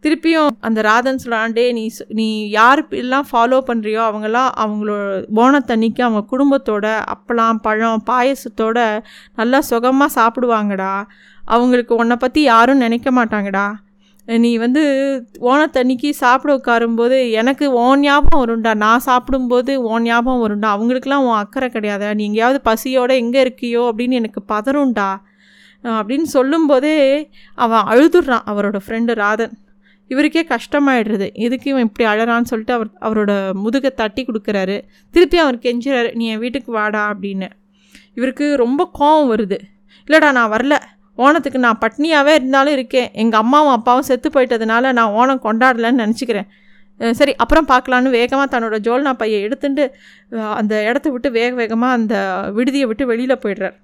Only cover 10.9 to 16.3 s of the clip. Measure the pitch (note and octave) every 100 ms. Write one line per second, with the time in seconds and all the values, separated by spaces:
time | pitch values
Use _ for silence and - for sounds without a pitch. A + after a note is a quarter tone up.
10.9 | G3 G#3 _ _ - - A3+ B3 B3 A#3+
11.9 | A#3 A#3 A#3+ B3+ C#4 D4 A3+ A#3 C4+ A#3
12.9 | A#3 C4 B3+ A3+ A3 G3+ G3 G3+ G#3+ _
13.9 | _ _ _ - A3+ A#3 A#3 A#3+ C4 D4+
14.9 | C4+ C#4 C4+ A#3 - A#3+ C4+ D#4 C4+ B3+
15.9 | B3+ C#4+ C#4+ B3